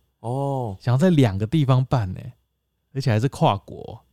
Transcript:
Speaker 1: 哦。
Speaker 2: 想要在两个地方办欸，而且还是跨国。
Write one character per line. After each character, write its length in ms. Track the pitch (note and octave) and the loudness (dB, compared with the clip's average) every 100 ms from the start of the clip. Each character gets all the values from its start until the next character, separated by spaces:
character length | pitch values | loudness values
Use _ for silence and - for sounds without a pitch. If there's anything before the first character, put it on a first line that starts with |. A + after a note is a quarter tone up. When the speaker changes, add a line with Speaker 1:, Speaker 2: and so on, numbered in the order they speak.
| _ _ A2+ | _ _ -8
Speaker 1:
哦。 480 | C3 C#3 C3+ A#2 F#2 | -4 -4 -4 -6 -6
Speaker 2:
想 120 | - | -2
要 60 | B2+ | 2
在 100 | F#3 | 4
两 280 | D#3+ B2 F#2+ | 4 4 2
个 80 | G#2+ | -2
地 180 | D#3+ | 0
方 200 | C3 B2+ | 2 2
办 280 | C3 C3 F#2 | 2 -2 -2
欸， 180 | - B2+ - _ _ _ _ _ | -8 -12 -18 _ _ _ _ _
而 80 | C3+ | -4
且 120 | C3 | 0
还 80 | G#2+ | 2
是 80 | A2 | 0
跨 280 | - D3+ G2+ | 2 2 0
国。 460 | - - - - _ | -4 -16 -14 -16 _